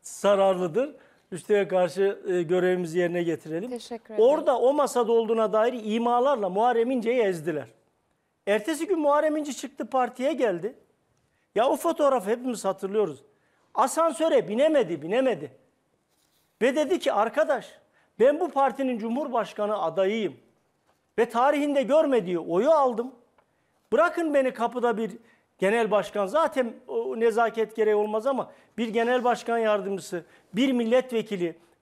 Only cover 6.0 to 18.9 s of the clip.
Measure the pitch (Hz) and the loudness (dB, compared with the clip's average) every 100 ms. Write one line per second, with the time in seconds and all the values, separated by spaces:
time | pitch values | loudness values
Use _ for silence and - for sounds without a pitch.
6 | 240 240 269 247 190 190 240 233 240 262 | 0 2 2 0 -2 0 2 2 0 0
7 | 226 254 202 170 156 151 120 _ _ _ | 0 0 0 -2 -4 -6 -8 _ _ _
8 | _ _ _ _ 196 208 214 294 330 330 | _ _ _ _ -2 -2 -2 -4 -2 0
9 | 294 294 311 302 294 240 269 - 233 262 | 2 2 2 -2 -6 -10 -12 -10 -4 -2
10 | 240 - 269 285 233 175 202 - _ _ | -2 -2 -4 0 -2 -2 -8 -12 _ _
11 | _ _ _ _ _ 196 269 294 339 320 | _ _ _ _ _ 0 0 0 -2 0
12 | 285 254 196 240 254 220 190 185 190 214 | 2 2 0 -4 -4 -4 -4 -4 -4 -2
13 | 175 139 _ _ _ _ _ - 247 320 | -2 -4 _ _ _ _ _ -2 0 2
14 | 330 - 320 277 170 220 311 294 170 165 | 0 0 2 2 0 0 2 2 0 -4
15 | 160 233 262 170 143 - _ _ _ _ | -4 0 0 -2 -8 -18 _ _ _ _
16 | _ _ _ _ _ - 247 285 294 330 | _ _ _ _ _ -2 0 2 0 0
17 | 269 202 226 269 311 247 - - _ _ | 0 0 0 0 0 -2 -6 -20 _ _
18 | _ - 254 302 330 269 269 - 262 | _ 2 4 4 0 0 0 0 -2